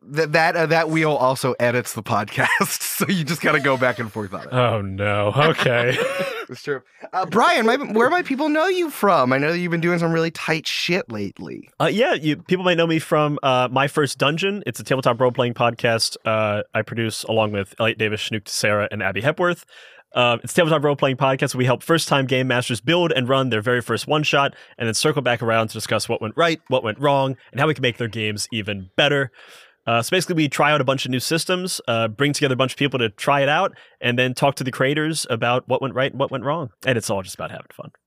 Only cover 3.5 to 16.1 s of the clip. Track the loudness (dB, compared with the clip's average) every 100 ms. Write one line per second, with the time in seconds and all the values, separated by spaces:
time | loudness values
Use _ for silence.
3.5 | 2 2 2 0 0 -6 -6 -8 -10 -4
4.5 | 2 2 2 -4 -2 0 2 2 4 2
5.5 | 4 2 2 0 0 -2 -4 -6 -8 -12
6.5 | -12 -8 -8 _ _ -8 -6 -2 2 4
7.5 | 4 2 0 0 2 2 2 -2 -2 0
8.5 | 2 2 0 -2 0 4 4 4 2 2
9.5 | 0 -2 0 0 0 0 0 0 -4 -2
10.5 | -2 -2 -6 -2 -2 -2 -8 -8 -8 -14
11.5 | -14 -16 _ -2 2 0 0 0 -2 0
12.5 | 0 2 2 2 0 2 2 2 0 2
13.5 | 2 2 2 0 2 -2 0 -2 0 -4
14.5 | -4 -8 -10 -2 0 2 2 2 2 -2
15.5 | 2 0 0 0 0 -2